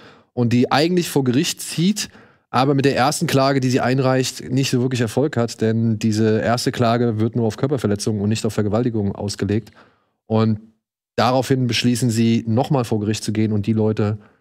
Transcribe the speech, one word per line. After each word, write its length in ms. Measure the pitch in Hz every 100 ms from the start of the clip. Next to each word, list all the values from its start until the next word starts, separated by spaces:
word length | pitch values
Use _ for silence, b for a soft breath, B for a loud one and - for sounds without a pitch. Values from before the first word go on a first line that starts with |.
| B B B
und 180 | 123 117
die 180 | 123 131
eigentlich 380 | 135 170 180 160
vor 160 | 143
Gericht 380 | 127 123 170 -
zieht, 480 | - - 180 208 - B B B _
aber 240 | 120 139
mit 100 | 139
der 100 | 135
ersten 320 | 113 135 - 165
Klage, 340 | 135 135 139
die 100 | 127
sie 100 | 127
einreicht, 680 | 120 131 131 131 127 - -
nicht 200 | 127 135
so 120 | 127
wirklich 180 | 127 123
Erfolg 380 | 113 123 147 120
hat, 240 | 117 -
denn 360 | 110 113 117 104
diese 400 | 113 104 110 110
erste 300 | 85 120 143
Klage 480 | - 117 120 120 107
wird 180 | 113 120
nur 100 | 113
auf 100 | -
Körperverletzungen 640 | 139 139 104 101 120 107
und 80 | 104
nicht 160 | 110
auf 80 | 110
Vergewaltigungen 640 | - 104 107 127 113 98
ausgelegt. 560 | - 101 - 98 107 - b b b b b -
Und 340 | 110 110 107 - _ _ _ _ -
daraufhin 500 | 113 131 123 131 120
beschließen 420 | 110 123 117 123
sie, 340 | 110 117 117 113
nochmal 380 | 113 139 139
vor 160 | 110 110
Gericht 240 | 104 110
zu 80 | -
gehen 200 | 107 110
und 140 | 107 101
die 60 |
Leute, 460 | 110 107 110 104 107 b b